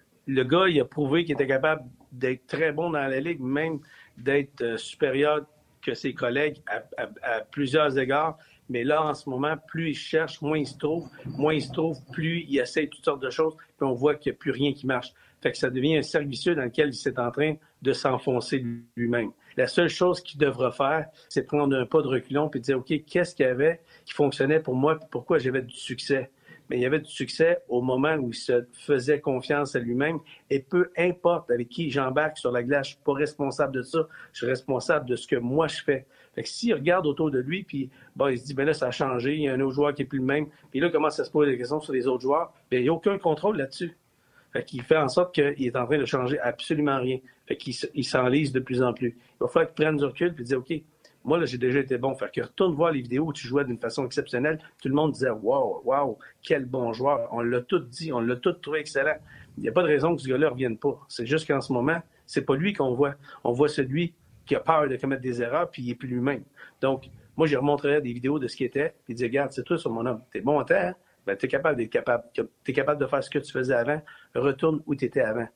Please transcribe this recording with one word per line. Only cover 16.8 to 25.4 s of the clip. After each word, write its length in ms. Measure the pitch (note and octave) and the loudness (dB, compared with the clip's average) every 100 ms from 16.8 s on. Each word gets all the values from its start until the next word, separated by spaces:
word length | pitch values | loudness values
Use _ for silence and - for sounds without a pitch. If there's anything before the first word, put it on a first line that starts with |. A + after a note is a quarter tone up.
| D3+ | 0
il 60 | A#2 | 0
s'est 240 | C#3+ B2 | -4 -2
en 100 | A#2+ | -2
train 260 | B2+ D3+ D3+ _ _ | 0 -2 -2 _ _
de 100 | B2 | -2
s'enfoncer 720 | C#3 C#3+ B2+ - B2 A2+ C#3 A#2+ A#2 A#2 - | 0 0 0 0 -2 0 -4 -4 -8 -10 -6
lui-même. 360 | A#2 A#2+ G#2+ - _ - | -2 0 -2 -8 _ -2
La 100 | B2 | 0
seule 220 | - E3+ | 4 2
chose 320 | - F3+ E3 | 4 2 2
qu'il 180 | - C#3+ | -4 0
devra 320 | C#3+ B2 B2 | 0 2 0
faire, 360 | - C#3 D#3 D3+ - - | 2 2 0 -2 -12 -8
c'est 160 | - | -4
prendre 340 | C3+ D3 C#3+ C3+ | -2 0 2 2
un 80 | A#2+ | 2
pas 160 | D#3+ | 2
de 60 | C#3 | 2
reculons 400 | C3 - C#3 D3+ | 0 0 -2 -2
puis 140 | C#3 | -2
dire, « 160 | A#2 C3 | -2 -2
OK, 140 | B2+ D#3 - | -2 -4 -2
qu'est-ce 300 | F#3 F3 - | -2 0 2
qu'il 100 | C3 | 2
y 40 | |
avait 320 | B2+ D3+ E3+ _ - - | 4 2 2 _ -20 -8
qui 80 | |
fonctionnait 480 | - C#3+ - C#3 D#3 | 0 0 2 2 2
pour 140 | D#3 B2+ | 2 2
moi, 220 | C#3+ D#3 | 2 2
puis 100 | - | -4
pourquoi 280 | B2 - | -8 0
j'avais 220 | E3 | 2